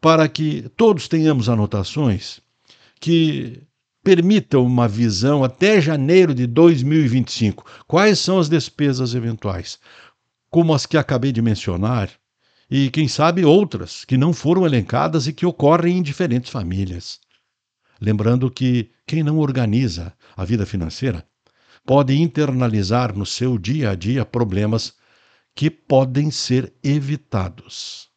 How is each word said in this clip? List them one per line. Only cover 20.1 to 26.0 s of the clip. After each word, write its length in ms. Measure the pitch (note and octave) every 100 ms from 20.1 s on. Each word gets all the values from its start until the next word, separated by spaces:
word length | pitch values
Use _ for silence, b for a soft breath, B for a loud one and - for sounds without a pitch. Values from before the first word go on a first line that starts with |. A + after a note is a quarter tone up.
| - b b
a 80 |
vida 220 | F#2 A2+ G2
financeira 580 | G2 E2 - C3+ E2+ - _ b b b b -
pode 340 | C3+ C3 C#3
internalizar 960 | E3 D3 D3 B2+ B2 G#2+ F#2+ A#2 B2 G2
no 120 | G2
seu 320 | - B2+ A#2+
dia 320 | F2+ D3+ B2
a 40 | F#2+
dia 300 | F#2 C3 A2+
problemas 680 | A#2+ A#2 F#2 G#2 A2+ - _ _ _ _ _ _
que 160 | - D3+
podem 600 | D#3 _ C3+